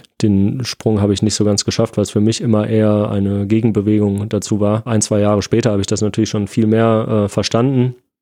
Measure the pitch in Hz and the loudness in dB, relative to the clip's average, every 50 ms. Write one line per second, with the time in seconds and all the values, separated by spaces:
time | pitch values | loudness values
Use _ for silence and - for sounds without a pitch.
0 | - _ _ - - 107 101 98 98 107 127 131 120 - - - - 117 110 104 | -20 _ _ -2 0 2 2 2 2 0 -2 -4 -6 -8 -8 -4 -2 -2 0 2
1 | 104 104 101 - 110 107 104 - 104 104 101 98 - - - - 117 - - 107 | 2 0 0 0 0 -2 0 0 0 0 0 0 -2 -2 -2 -2 -2 -2 -2 -2
2 | 101 - - 107 104 110 113 - 185 123 107 104 107 110 110 110 107 107 104 104 | -2 -2 0 0 0 0 0 0 0 0 0 0 0 0 0 2 2 2 2 2
3 | 104 110 104 101 98 98 101 101 101 98 110 113 110 117 101 104 98 107 107 107 | 0 0 -2 -2 -2 0 -2 -2 -2 0 0 2 2 0 0 0 0 2 2 2
4 | 104 101 98 101 104 110 - 101 - - 110 101 104 101 107 113 113 123 113 107 | 2 0 0 -2 -4 -4 -4 -4 -4 -2 -2 0 0 0 0 -2 -2 -2 -2 -2
5 | - - 110 104 104 104 107 101 92 - - 113 113 117 104 98 95 - 110 98 | 0 0 0 0 2 2 0 0 0 0 0 0 2 0 0 -2 -2 -2 -2 -2
6 | 110 104 - - 110 - - 107 101 - - 120 110 107 110 113 113 113 110 110 | -2 -2 0 -2 -2 -2 -2 -4 -4 -4 -2 0 2 2 2 4 4 2 2 2
7 | 113 - 113 107 104 101 - 110 98 - - 113 120 135 139 127 123 127 123 - | 0 0 0 0 0 0 -2 -2 -2 0 0 0 0 2 2 2 0 0 -2 -6
8 | _ _ _ _ | _ _ _ _